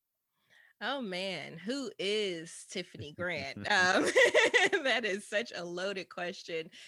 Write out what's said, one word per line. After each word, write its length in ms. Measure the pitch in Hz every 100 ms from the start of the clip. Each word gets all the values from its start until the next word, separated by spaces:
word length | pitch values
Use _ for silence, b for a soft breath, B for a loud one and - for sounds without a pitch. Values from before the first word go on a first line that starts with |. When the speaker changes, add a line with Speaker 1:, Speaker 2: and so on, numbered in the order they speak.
| _ _ _ b b b b b
Speaker 1:
Oh 160 | 214 277
man, 600 | 214 180 190 170 139 160
who 280 | 185 277 247 -
is 680 | 185 214 202 165 165 - -
Tiffany 420 | 196 175 - 147 165
Grant? 440 | 180 156 135 -
Speaker 2:
<laughs> 80 | -
Speaker 1:
Um, 340 | 202 180 190 -
<laughs> 800 | - 453 - 440 392 381 392
that 220 | 269 240 220
is 220 | 202 -
such 240 | 208 240 -
a 80 |
loaded 460 | 175 175 196 190 170
question. 640 | - 175 185 - 165 160 B